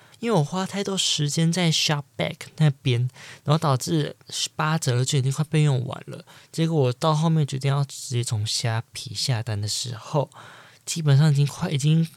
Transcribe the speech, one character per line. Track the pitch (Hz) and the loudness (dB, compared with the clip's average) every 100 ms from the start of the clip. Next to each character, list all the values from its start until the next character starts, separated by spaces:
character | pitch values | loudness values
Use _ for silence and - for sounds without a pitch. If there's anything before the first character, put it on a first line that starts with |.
| - - | -20 -8
因 | 233 | 0
为 | 202 | 0
我 | |
花 | 143 185 185 | 0 -2 -4
太 | 196 | -4
多 | 202 185 | -4 -2
时 | - - 147 | -2 0 -2
间 | 156 165 | 2 0
在 | 175 170 | 2 0
Shopback | 156 - 147 - - - - - - | 2 0 -2 -6 -6 -6 -6 -16 2
那 | 151 139 | 2 2
边， | 143 120 127 - - - | -2 0 -2 -6 -20 -10
然 | - | 0
后 | 156 | 0
导 | 151 127 | 2 0
致 | - 160 - - - - - - | 0 -2 -2 -8 -12 -8 -8 -4
八 | 156 160 | -2 0
折 | - 120 | 0 0
的 | |
券 | 131 143 | 0 0
已 | |
经 | 131 | 0
快 | 135 | -2
被 | 151 160 | 0 2
用 | 151 127 123 | 2 2 -2
完 | - - | -10 -12
了。 | 123 - - - | -16 -16 -20 -12
结 | - 160 | -2 0
果 | 165 | 2
我 | 127 | 2
到 | 120 160 | 2 0
后 | 151 165 | 2 2
面 | 160 143 | 2 0
决 | 131 | 0
定 | 139 | 0
要 | 139 | 0
直 | 139 - - 123 | -2 -6 -4 -4
接 | |
从 | 117 107 110 | -2 -2 -2
虾 | - 117 113 - | -2 -2 -2 -4
皮 | - - | -14 -10
下 | 104 - 113 | -6 -2 -2
单 | 110 104 | -2 -4
的 | 104 | -4
时 | - 120 110 | -6 -6 -10
候， | - 151 135 - - - - - - | -4 -2 -2 -10 -20 -20 -20 -18 -8
基 | 165 | -2
本 | 151 139 | 4 6
上 | 160 | 6
已 | 143 | 4
经 | 143 | 2
快， | - 185 | 0 -4
已 | 147 | 0
经 | 147 160 160 | 4 4 2